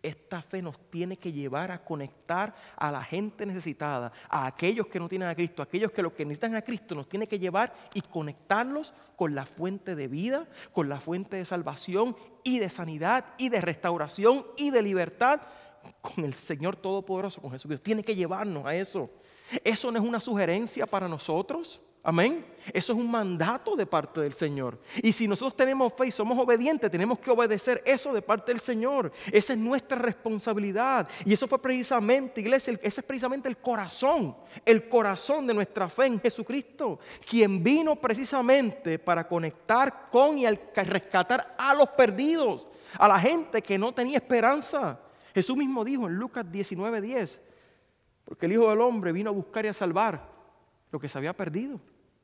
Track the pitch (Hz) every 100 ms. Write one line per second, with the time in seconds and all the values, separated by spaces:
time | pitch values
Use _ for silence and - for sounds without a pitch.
0 | 156 147 - 175 - 190 175 - _ 170
1 | 180 190 175 147 139 139 185 175 - 151
2 | 139 _ - 175 214 - - - 147 143
3 | - 175 214 - 208 185 165 - 147 131
4 | 120 - - 151 131 - 175 226 196 180
5 | 170 185 180 165 170 - 139 185 220 220
6 | 170 - 147 147 226 220 220 226 - 156
7 | 131 196 214 208 180 190 240 - - 202
8 | - 165 151 - - 202 247 294 311 -
9 | - - 165 139 131 - 180 196 - 156
10 | 135 143 226 277 320 - - - 143 139
11 | 160 180 196 190 175 175 151 139 - 185
12 | 240 - - - 247 254 190 - 165 151
13 | 170 254 247 - 254 220 175 156 175 175
14 | 151 - 220 269 - - 294 247 208 185
15 | 165 - 247 294 - - - - - -
16 | - - 147 127 - 147 170 - 190 196
17 | 190 185 196 - 135 131 147 139 202 214
18 | 208 196 170 190 208 156 139 170 196 185
19 | 123 - _ - - - 214 214 247 226
20 | 226 233 - 202 170 185 226 240 220 196
21 | 180 156 - 160 196 320 330 - _ _
22 | - 170 220 330 - - - 185 214 226
23 | 240 233 196 170 170 254 - 349 196 165
24 | 147 160 147 - 156 139 127 113 - -
25 | 220 - 220 196 262 - 262 269 247 -
26 | 262 - 214 247 247 233 262 311 214 170
27 | 214 240 - 233 226 214 - 247 - 262
28 | 285 226 - 220 233 240 - 220 247 277
29 | 185 - 196 208 202 233 226 269 - 262
30 | 240 - 226 214 233 208 202 196 262 254
31 | 156 - 190 208 262 269 254 254 - 247
32 | 208 269 262 226 208 262 262 226 208 -
33 | - 269 247 269 262 226 254 226 185 -
34 | 262 320 160 - - - - 220 - 240
35 | 208 185 - 302 254 208 185 208 180 -
36 | 269 220 240 - 226 269 - - 262 156
37 | - - - 233 208 190 220 302 311 302
38 | 233 220 254 277 240 277 233 - 165 160
39 | - 165 165 170 160 - - 233 277 -
40 | - 240 285 294 240 202 - - 185 180
41 | - 190 180 254 - - 269 285 285 -
42 | 240 190 294 330 247 139 - - - -
43 | 208 190 233 339 302 226 - 196 226 247
44 | 247 277 - 240 226 285 - 294 190 131
45 | - _ - 196 180 262 269 254 220 277
46 | 196 180 247 247 180 190 190 175 214 226
47 | 208 254 170 - - _ _ _ _ _
48 | _ _ - - 170 220 220 214 247 226
49 | 180 170 214 202 - 220 214 196 185 175
50 | 220 156 - - _ _ _ _ _ 151
51 | 139 139 151 180 175 170 269 226 - _
52 | _ _